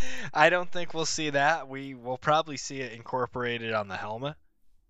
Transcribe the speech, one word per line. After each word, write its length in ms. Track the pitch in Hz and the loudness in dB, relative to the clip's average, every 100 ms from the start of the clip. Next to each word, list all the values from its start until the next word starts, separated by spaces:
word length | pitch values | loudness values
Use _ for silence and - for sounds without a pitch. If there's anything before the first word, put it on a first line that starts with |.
| - - 180 | 6 4 0
I 160 | 147 156 | 6 6
don't 220 | 180 180 | 6 0
think 220 | 180 170 | 0 0
we'll 120 | 160 160 | 0 -2
see 260 | - 156 | 0 0
that. 360 | 143 143 160 135 | 2 2 2 -2
We 280 | 135 139 131 | -10 -10 -10
will 220 | 120 127 | -8 -4
probably 400 | - 156 160 139 | 2 2 2 -6
see 240 | - 135 | -8 -8
it 120 | 123 | -8
incorporated 800 | 117 117 131 123 127 120 120 113 | -10 -6 -4 -2 -2 -4 -4 -2
on 140 | 110 101 | -2 -2
the 100 | 92 | -6
helmet. 380 | 90 110 139 156 _ _ - - _ | -8 -8 -8 -10 _ _ -20 -20 _